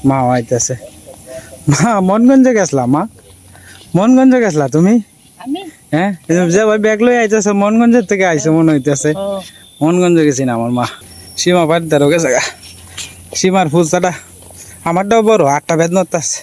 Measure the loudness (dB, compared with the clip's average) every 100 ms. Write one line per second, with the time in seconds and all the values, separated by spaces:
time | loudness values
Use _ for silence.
0 | 2 0 0 -2 -2 -4 -4 -8 -12 -20
1 | -20 -20 -20 -20 -18 -6 -2 0 0 0
2 | 0 2 4 6 4 2 0 -2 0 -2
3 | -2 -12 -20 -20 -20 -20 -20 -20 -4 0
4 | 4 4 4 4 0 -2 -2 0 2 2
5 | -2 _ _ _ -10 -10 -10 -20 _ -4
6 | -2 -6 -4 -2 2 2 2 0 0 0
7 | 0 2 0 0 0 0 0 2 2 2
8 | 0 -2 0 0 0 2 2 0 -2 -2
9 | -2 -4 -6 -8 -12 -20 -20 _ -2 0
10 | 2 2 2 0 -4 -4 -2 -4 -4 -8
11 | -20 -20 -18 -6 0 0 2 -2 0 0
12 | 2 0 0 -2 -4 -12 -20 -20 -18 -14
13 | -14 -16 -14 -4 0 0 0 0 0 0
14 | -2 -6 -18 -20 -20 -20 -20 -10 -4 -4
15 | 0 0 2 2 2 0 -2 -2 0 -2
16 | -2 -6 -6 -10